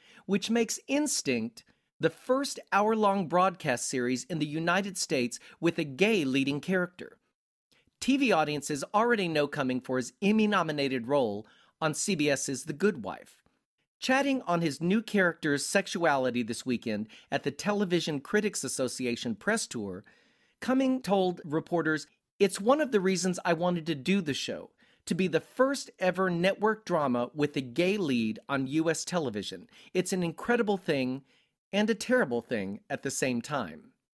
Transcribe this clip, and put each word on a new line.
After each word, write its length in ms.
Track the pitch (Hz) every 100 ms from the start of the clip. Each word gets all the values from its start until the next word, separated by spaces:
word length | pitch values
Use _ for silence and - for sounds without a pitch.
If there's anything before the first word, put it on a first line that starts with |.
| _ - -
which 240 | 196 -
makes 300 | 233 233 - -
Instinct 760 | 277 302 - 143 120 113 - - _ _ _
the 100 | 156
first 480 | - - 262 277 - -
hour-long 560 | 196 214 220 202 196 151
broadcast 600 | 175 185 175 156 120 -
series 360 | 131 123 127
in 160 | - 165
the 60 | 151
United 520 | 156 165 185 196 185
States 400 | - 139 120 - - -
with 180 | 165 170
a 60 |
gay 400 | 147 131 208 214
leading 360 | 135 135 135 143
character. 560 | 180 185 175 - - - _ _ _ _ _ _ _ _
T 160 | - 269
V 160 | 262
audiences 520 | 165 151 147 - 143 -
already 360 | 202 240 226 175
know 180 | 151 147
Cumming 340 | 147 131 127
for 180 | 127 127
his 140 | 123 -
Emmy-nominated 840 | 196 220 214 196 160 147 139 131 117
role 400 | 143 117 101 - _ _ _
on 120 | 160
C 200 | 151 -
B 160 | 170 147
S's 340 | 135 - 131
The 80 | 151
Good 300 | 147 202 156
Wife. 400 | 92 - - - _ _ _ _ _ _
Chatting 440 | - 262 277 262
on 180 | - 170
his 200 | 165 131
new 220 | 170 220
character's 640 | 220 202 175 - 156 139 -
sexuality 760 | 196 190 175 165 139 127 120
this 220 | 113 117
weekend 440 | 131 120 117 104 107 - _
at 120 | 143
the 80 | 147
Television 720 | - 208 208 190 170 160 143
Critics 420 | - 208 208 -
Association 720 | 131 - 123 - 123 117 120
press 320 | 107 - 220 -
tour, 380 | 120 101 92 - _ _ _ _ _
Cumming 420 | - 262 262 262
told 380 | 180 196 185 175
reporters, 600 | 156 156 - 170 156 156 - _ _ _
"It's 220 | 196 196
one 200 | 208 294
of 100 | 285
the 80 | 208
reasons 380 | 185 185 185 180
I 100 | 185
wanted 320 | 165 175 175 156
to 80 |
do 260 | 147 127 196
the 140 | 151
show, 360 | 127 - 85 - _ _ _ -
to 80 |
be 120 | 170 185
the 140 | 156
first 500 | - - 269 285 - -
ever 320 | 185 180 185
network 540 | 170 185 190 214 214
drama 460 | - 170 139 120 120
with 220 | 143 147 147
a 40 |
gay 360 | 127 120 180 214
lead 420 | 160 120 110 110 -
on 180 | 139 131
U 240 | 156 165
S 140 | 151
television. 640 | - 180 135 104 92 90 - - -
It's 180 | 185 180
an 100 | 185
incredible 540 | 170 160 - 240 214 196
thing 480 | - 143 127 131 - _ _ _ _
and 180 | 196 214
a 40 |
terrible 460 | 220 - 254 160 120
thing 400 | - 113 95 104 -
at 140 | 139
the 80 | 139
same 300 | - 135 120
time." 500 | 117 147 90 78 - _ _